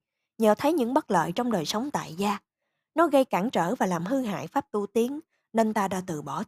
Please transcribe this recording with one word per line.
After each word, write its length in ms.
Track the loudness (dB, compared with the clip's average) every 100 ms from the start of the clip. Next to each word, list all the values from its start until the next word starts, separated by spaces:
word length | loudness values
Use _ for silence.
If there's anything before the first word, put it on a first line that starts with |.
| _ _ _ 2
nhờ 160 | 4 4
thấy 140 | 2
những 220 | 2 2
bất 160 | 0 2
lợi 220 | 0 0
trong 200 | -2 -2
đời 120 | -2
sống 260 | -2 -4 -4
tại 240 | -6 -6
gia, 240 | -4 -2 -2 _ _ _ _ _
nó 120 | 2 4
gây 180 | 4
cản 260 | 4 0 0
trở 240 | 0 0
và 120 | 0 0
làm 180 | 0
hư 180 | -2 -2
hại 240 | -2 -6 -4
pháp 240 | -6 -4
tu 160 | -6 -2
tiến, 340 | -2 -2 -4 -14 _ _
nên 220 | 0 0
ta 140 | 0 -2
đã 140 | -4 -6
từ 160 | -8
bỏ 200 | -6 -8